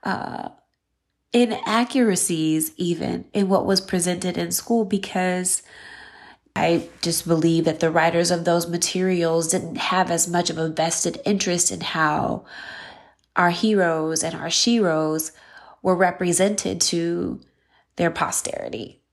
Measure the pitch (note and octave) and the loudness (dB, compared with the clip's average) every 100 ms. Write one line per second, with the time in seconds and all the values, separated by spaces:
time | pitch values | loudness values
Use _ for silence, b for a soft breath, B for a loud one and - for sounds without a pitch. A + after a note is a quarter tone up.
0 | - - G1+ G1+ G1+ - _ _ _ _ | -4 -6 -6 -10 -12 -16 _ _ _ _
1 | _ _ _ A#3+ A#3+ A3+ - A3 A#3+ C4+ | _ _ _ 2 2 0 0 0 2 2
2 | A#3 F3+ - E3 D#3 D#3 D#3 - F3 E3 | 4 2 0 0 2 2 0 -4 -2 0
3 | D#3 E3+ - G#3 F#3+ F#3+ F#3+ F#3+ F#3+ F#3 | -2 -4 -4 0 2 2 4 0 0 -2
4 | F3+ F3+ F#3 - E3+ F3 - A#3 G#3 G3 | 0 -2 -4 -4 -4 -6 0 0 2 -2
5 | G3 F#3+ F#3 F3+ F3+ - - B B B | -2 -2 0 0 -2 -4 -6 B B B
6 | B B B B _ - E3 E3+ - - | B B B B _ -2 2 2 -2 -6
7 | E3+ D#3+ E3+ E3 E3 E3 D#3+ D#3 E3 E3 | -4 -4 0 2 4 4 2 2 0 2
8 | E3 E3+ E3+ F3 E3+ E3+ E3+ E3+ - F#3 | 2 2 0 0 2 0 0 -4 -2 0
9 | F#3 F3+ E3 E3 D#3+ F3+ D#3+ - - F#3 | 0 2 2 2 0 -2 -2 -6 0 2
10 | F3+ E3 F3 F3 F3 D#3+ D#3+ D#3+ D#3+ - | 2 0 0 0 -2 -2 -4 -2 -2 0
11 | F3 D#3+ - G3+ F#3 F3 - F#3 - E3 | -4 -4 -2 0 0 0 0 -2 -6 0
12 | D#3 D3+ - - - B B B B B | 0 0 -2 -4 -8 B B B B B
13 | B B _ - F3 F3 A3 G#3 F3 D#3+ | B B _ 0 2 2 2 4 2 2
14 | D#3 D#3+ E3 E3 D#3+ - - A#3 F#3+ D#3 | -2 -2 -4 -6 -4 0 2 4 4 2
15 | D#3 D#3 D#3 B B B B B F#3+ F3+ | 0 -2 -4 B B B B B 0 4
16 | F3+ F3+ F3+ E3 G3 G#3 - F#3 - E3+ | 2 2 0 2 2 0 -4 -2 0 0
17 | E3+ F3 - - b b b b b - | -2 -2 -4 -8 b b b b b -2
18 | F3 - - - - - - A2+ F2 - | -2 0 -4 -2 -6 -6 -8 -8 -12 -16
19 | _ | _